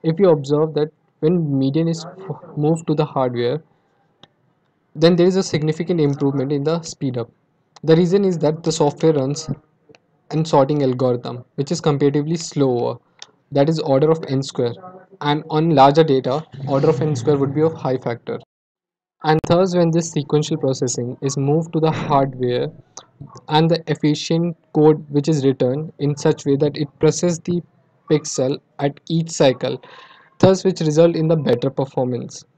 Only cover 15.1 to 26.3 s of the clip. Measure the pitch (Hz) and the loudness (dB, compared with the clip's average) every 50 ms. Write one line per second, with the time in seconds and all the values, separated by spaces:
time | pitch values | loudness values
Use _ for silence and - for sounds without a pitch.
15.1 | - _ - 147 147 156 160 - 156 151 160 165 160 139 131 139 143 156 160 151 | -16 _ -2 -2 -2 -2 -4 -4 -2 0 2 2 6 6 6 6 8 6 4 4
16.1 | 135 131 123 127 127 151 156 _ - - 139 131 139 139 143 160 160 - 165 151 | 4 0 0 -2 -4 -4 -6 _ -14 -12 -6 -2 -2 2 2 2 2 2 0 -2
17.1 | 151 123 113 151 147 139 139 131 139 151 156 160 160 165 - 143 131 131 - 127 | -4 -2 0 0 0 2 0 -2 0 0 0 0 -2 -2 -4 -4 -4 -4 -4 -6
18.1 | 117 117 _ - 120 120 - _ _ _ _ _ _ _ _ _ _ _ _ _ | -8 -6 _ -10 -12 -12 -12 _ _ _ _ _ _ _ _ _ _ _ _ _
19.1 | _ _ - 156 156 156 - - 175 175 190 190 175 180 175 165 160 170 165 165 | _ _ 0 0 0 0 2 2 2 2 2 2 2 2 2 2 2 0 -2 -2
20.1 | - 156 139 - - 151 151 - 170 156 - 139 135 - 131 123 - - 120 120 | -4 -6 -4 0 -2 -2 0 -2 -4 -2 -2 -2 -2 -2 -4 -4 -4 -4 -6 -8
21.1 | 131 - - 135 139 139 139 139 147 165 165 165 - 165 156 156 151 - - 139 | -8 -6 -8 -6 -4 -2 -2 0 0 0 -2 -2 -4 -2 0 0 -2 -2 -4 0
22.1 | 147 139 139 143 127 127 127 123 123 123 135 151 - - - _ _ - - _ | 0 0 0 0 -4 -6 -4 -2 -2 -2 -4 -6 -8 -16 -20 _ _ -20 -20 _
23.1 | _ _ - - - - _ - 156 151 160 165 170 160 - - 147 - - 151 | _ _ -20 -20 -20 -20 _ -2 0 2 4 2 2 0 -2 -4 -6 0 0 0
24.1 | 151 - - - 170 165 170 175 165 _ _ _ _ 160 151 156 156 151 151 147 | 0 0 -2 -4 -2 -2 -2 -4 -6 _ _ _ _ 4 6 6 6 4 -2 -4
25.1 | 143 143 143 170 160 147 131 139 131 135 135 123 127 147 156 165 - _ 143 143 | -2 -2 0 2 0 2 2 0 2 2 0 -2 0 -4 -6 -10 -8 _ -4 -4
26.1 | 147 143 - 160 | -4 0 0 -2